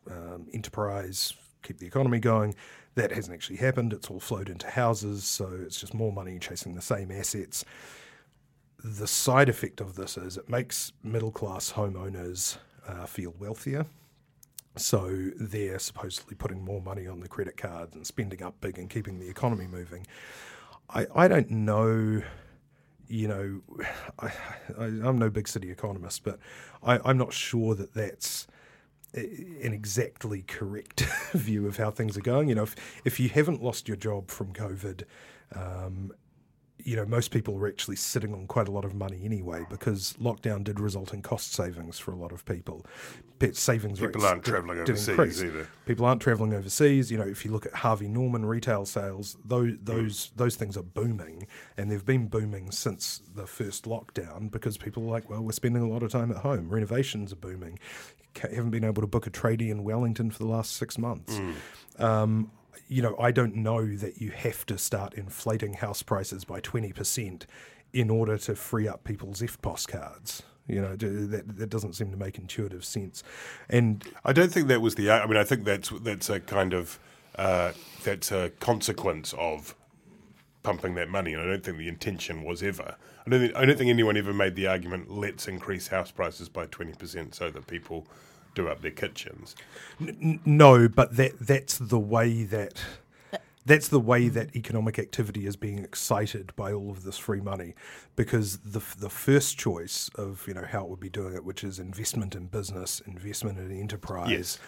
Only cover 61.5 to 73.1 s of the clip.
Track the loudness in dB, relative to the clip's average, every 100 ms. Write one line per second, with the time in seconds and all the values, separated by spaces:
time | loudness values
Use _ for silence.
61.5 | -6 -12 -18 -16 0 4 4 4 4 0
62.5 | -6 _ -20 -2 2 2 4 4 6 4
63.5 | 2 2 2 0 -2 -6 -6 -8 -2 -2
64.5 | -2 -6 -4 -2 -2 -4 -8 -10 -6 -2
65.5 | 0 -2 -4 -4 -4 0 0 0 -8 -8
66.5 | -10 -4 -2 -4 -4 -2 -2 -4 -8 -16
67.5 | -20 -20 -20 _ 2 4 4 4 2 -2
68.5 | -6 -2 0 0 -4 -8 -8 -6 -6 -6
69.5 | -4 -6 -6 -8 -8 -10 -12 -12 -12 -14
70.5 | _ -4 -2 -2 -2 -4 -2 -2 -4 -6
71.5 | -8 -4 -4 -4 -6 -6 -4 -6 -8 -10
72.5 | -6 -6 -6 -6 -6 -6